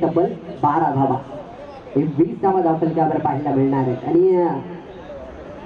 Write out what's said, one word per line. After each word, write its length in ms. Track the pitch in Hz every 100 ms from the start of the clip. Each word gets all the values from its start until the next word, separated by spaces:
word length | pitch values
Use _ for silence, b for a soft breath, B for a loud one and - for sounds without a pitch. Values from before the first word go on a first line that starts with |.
तब्बल 300 | 170 170 196 - - -
बारा 320 | 147 156 156
धावा. 220 | 135 - - - - - - - - - 139
हे 60 |
वीस 380 | 160 139 349 -
धावा 180 | 196 185
धावफलकावर 580 | 165 160 160 160 160 151
पाहायला 320 | - 135 147
मिळणार 320 | 135 135 139
आहेत 220 | 131 120
आणि, 320 | 147 165 190 180
अ, 180 | 165 139 120 - - - - 139 131 - - -